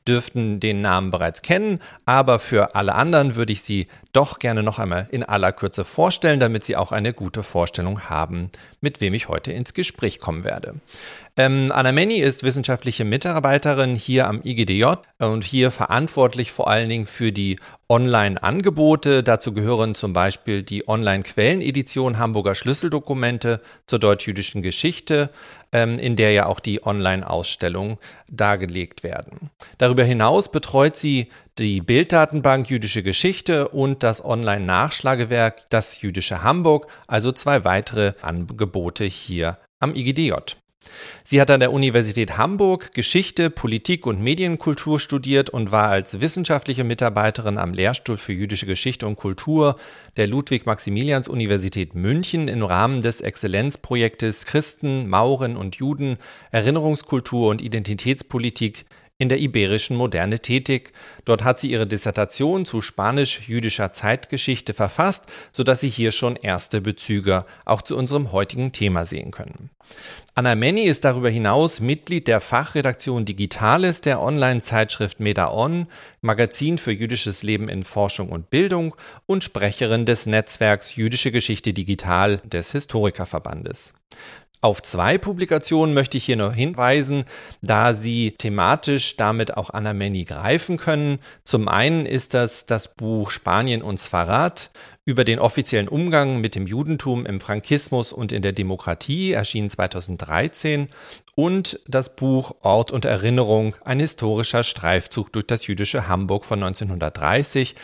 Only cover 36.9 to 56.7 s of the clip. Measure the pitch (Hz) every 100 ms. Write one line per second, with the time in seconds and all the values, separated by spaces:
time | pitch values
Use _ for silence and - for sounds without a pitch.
36.9 | - - 110 117 131 - 143 95 95 104
37.9 | 110 101 98 - 85 87 113 104 95 87
38.9 | - 101 - - 87 82 85 _ _ 135
39.9 | 135 123 135 160 73 - - _ _ -
40.9 | - - - - 139 139 139 127 139 135
41.9 | 120 107 104 107 - 135 196 196 185 -
42.9 | - 117 180 190 - 170 160 120 110 -
43.9 | 175 135 101 107 165 185 165 - 147 -
44.9 | 151 - 143 135 139 135 123 107 107 104
45.9 | 98 95 98 151 185 170 147 - 127 120
46.9 | 117 120 104 107 110 107 101 87 90 95
47.9 | 131 - 107 - 92 101 101 98 92 127
48.9 | 123 107 104 101 92 - 156 147 - -
49.9 | - - - 104 127 143 127 - 107 -
50.9 | 101 139 139 123 123 110 101 92 101 85
51.9 | 85 95 147 185 170 156 120 104 90 113
52.9 | 131 117 117 - - 104 95 131 - -
53.9 | 123 117 - 110 104 - 151 151 - 147
54.9 | 135 117 95 120 135 131 117 95 - 131
55.9 | 143 139 123 - - - 113 107